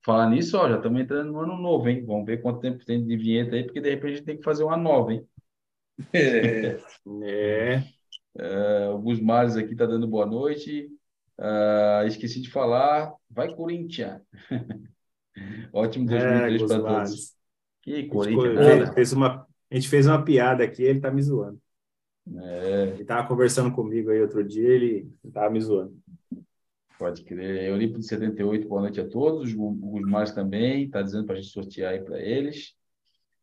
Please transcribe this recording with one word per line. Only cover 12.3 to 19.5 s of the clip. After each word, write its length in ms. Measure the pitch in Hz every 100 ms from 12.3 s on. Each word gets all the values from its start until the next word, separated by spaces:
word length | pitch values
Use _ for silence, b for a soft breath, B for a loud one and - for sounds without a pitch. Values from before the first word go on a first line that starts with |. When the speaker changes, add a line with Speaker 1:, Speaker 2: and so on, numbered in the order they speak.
| 123
Speaker 1:
de 120 | 123
falar. 600 | 143 123 120 143 151 156 - _
Vai, 240 | 117 - -
Corinthians! 640 | 165 175 170 - 101 - _
<laughs> 1400 | - - 123 120 104 - _ _ _ _ 98 98 107 120
Ótimo 320 | 104 113 131 120
Speaker 3:
É, 40 |
Speaker 1:
dois 140 | 117
mil 80 | 127
e 40 | 117
vinte 80 |
e 20 | 120
três 160 | 113
Speaker 3:
Gus 100 | 110
Speaker 1:
pra 100 | 110
Speaker 3:
Mares. 260 | 110 104 101
Speaker 1:
todos. 260 | 107 - _ _ _ _ _
Que 120 | -
Speaker 3:
A 40 | 147
gente 120 | 143
Speaker 1:
Corinthians, 480 | 104 101 113 123 113
Speaker 3:
co-, 60 |
Speaker 1:
nada. 300 | 147 147 -
Speaker 3:
fez 200 | - 120
uma, 340 | 131 131 131 -